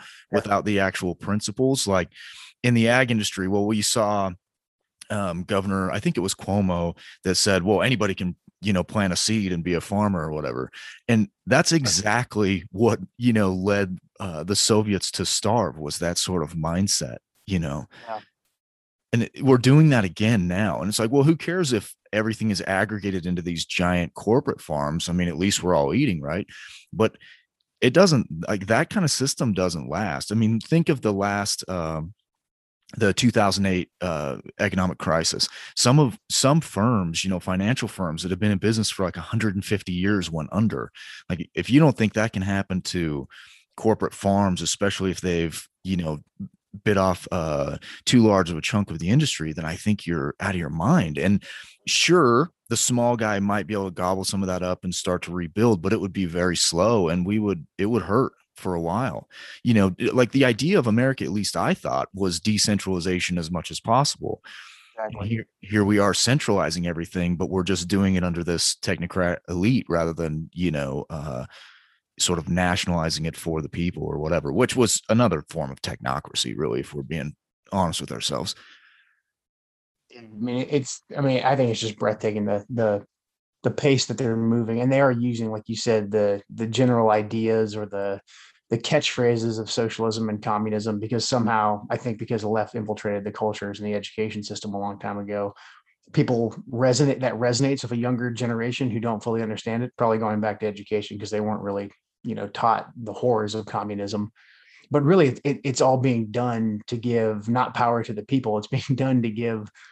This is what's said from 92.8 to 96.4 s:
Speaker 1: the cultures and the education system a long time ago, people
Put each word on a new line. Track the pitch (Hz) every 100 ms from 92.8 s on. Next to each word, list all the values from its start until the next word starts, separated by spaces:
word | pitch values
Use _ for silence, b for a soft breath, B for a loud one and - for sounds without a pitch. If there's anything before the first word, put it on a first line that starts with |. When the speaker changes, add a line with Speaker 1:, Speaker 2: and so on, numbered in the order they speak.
| 107 104 110 101
Speaker 1:
the | 101
cultures | 101 110 104 101 101
and | 104
the | 104
education | 101 - 107 104
system | 104 - 107
a | 101
long | 101 101
time | 104 101
ago, | 101 104 101 - B B B B _
people | - 131 120